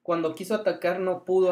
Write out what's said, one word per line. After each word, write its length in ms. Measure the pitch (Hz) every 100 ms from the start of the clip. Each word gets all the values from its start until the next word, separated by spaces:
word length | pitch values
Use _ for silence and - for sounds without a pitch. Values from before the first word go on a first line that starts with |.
cuando 300 | - 170 160 160
quiso 180 | 185
atacar, 460 | 214 202 170 175 185
no 240 | 185 175
pudo 240 | - 185 185